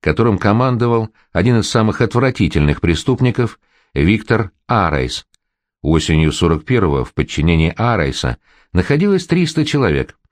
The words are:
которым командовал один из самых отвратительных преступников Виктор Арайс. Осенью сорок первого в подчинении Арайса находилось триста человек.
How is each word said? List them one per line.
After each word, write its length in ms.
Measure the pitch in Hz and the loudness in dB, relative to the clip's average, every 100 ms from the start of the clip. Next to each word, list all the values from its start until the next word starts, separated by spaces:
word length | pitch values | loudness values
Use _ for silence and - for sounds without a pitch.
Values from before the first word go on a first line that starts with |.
которым 360 | - 76 113 95 | -2 0 2 2
командовал 720 | 104 107 131 120 120 117 110 _ _ | 2 2 0 0 0 0 -2 _ _
один 300 | - 104 117 | -2 0 0
из 60 | 98 | 0
самых 340 | 120 110 95 | 0 0 0
отвратительных 800 | 113 123 131 - 80 80 73 71 | 0 0 0 0 0 2 0 2
преступников 800 | 85 80 - 127 127 117 117 - _ _ _ - | 0 0 0 0 0 0 -4 -6 _ _ _ 0
Виктор 560 | 80 107 - 110 104 _ - | 2 2 0 -2 -2 _ -4
Арайс. 580 | 117 87 73 64 - - _ _ _ _ _ | 0 0 -2 -4 -8 -14 _ _ _ _ _
Осенью 500 | 76 80 73 78 78 | 0 0 2 2 2
сорок 320 | - 85 82 | 0 0 0
первого 400 | - 127 92 69 | 0 0 0 -2
в 120 | 62 - | -4 -6
подчинении 580 | 67 - 80 82 80 - | -6 -2 0 2 0 0
Арайса 640 | 113 110 71 65 64 60 _ _ _ | -2 -2 -2 -4 -6 -6 _ _ _
находилось 540 | 87 90 143 202 190 185 | -4 0 0 2 0 0
триста 400 | 175 165 - 151 | -2 0 -2 -2
человек. 540 | 147 117 71 64 _ _ | 0 0 0 -4 _ _